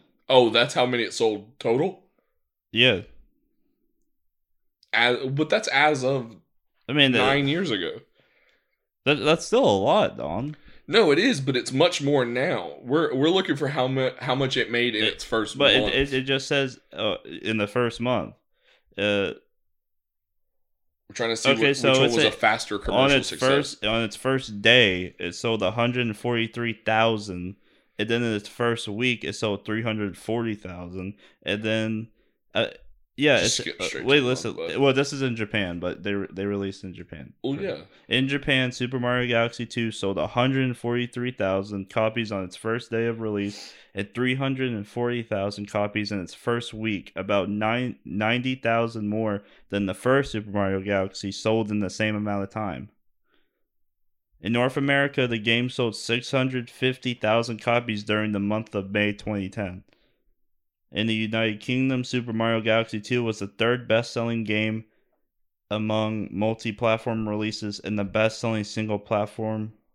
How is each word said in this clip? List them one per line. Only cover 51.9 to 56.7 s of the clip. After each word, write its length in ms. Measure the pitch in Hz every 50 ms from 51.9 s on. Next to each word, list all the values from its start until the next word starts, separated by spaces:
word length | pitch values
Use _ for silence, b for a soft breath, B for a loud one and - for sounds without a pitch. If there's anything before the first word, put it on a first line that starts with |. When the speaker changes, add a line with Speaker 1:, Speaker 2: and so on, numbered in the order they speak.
| - - 110 107 107
Speaker 2:
amount 280 | 104 104 107 101 101 98
of 60 | 98
time. 400 | - 110 107 98 73 64 101 - _ _ _ _ _ _ _ _ _ _ _ _ _ _ _ _ _ _ _ _ _ _ _ _ _ _ _ _ _ _
In 140 | 82 101 117
North 240 | 123 123 127 -
America, 500 | 147 135 139 139 139 139 139 - 135 127
the 100 | 120 117
game 320 | 113 104 117 113 120 123 123
sold 260 | - - 123 113 104
six 360 | - - - 117 117 117 -
hundred 380 | 139 131 131 131 131 127 120 -